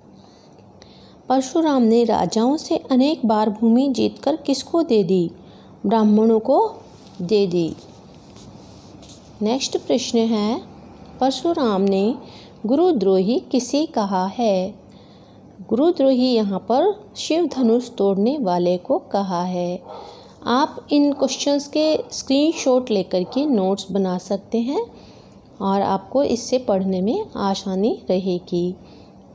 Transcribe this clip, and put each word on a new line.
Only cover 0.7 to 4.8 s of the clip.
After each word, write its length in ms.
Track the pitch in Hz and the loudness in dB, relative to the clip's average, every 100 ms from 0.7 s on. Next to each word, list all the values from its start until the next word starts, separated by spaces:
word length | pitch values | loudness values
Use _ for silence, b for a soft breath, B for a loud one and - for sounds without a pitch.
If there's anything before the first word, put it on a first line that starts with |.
| - B B B B - | -20 B B B B -2
परशुराम 520 | 262 262 330 320 269 | 0 0 0 2 4
ने 220 | 226 233 | 4 4
राजाओं 540 | 226 214 175 214 240 311 | 4 2 0 0 0 0
से 200 | - 320 - | -2 -4 0
अनेक 340 | 254 277 320 220 | 2 2 2 0
बार 240 | 214 214 | 2 0
भूमि 380 | 208 226 233 277 | 0 2 4 2
जीतकर 460 | 220 208 208 269 320 | 0 -2 -2 -4 -2
किसको 440 | - 262 - 330 | -2 -4 -2 -2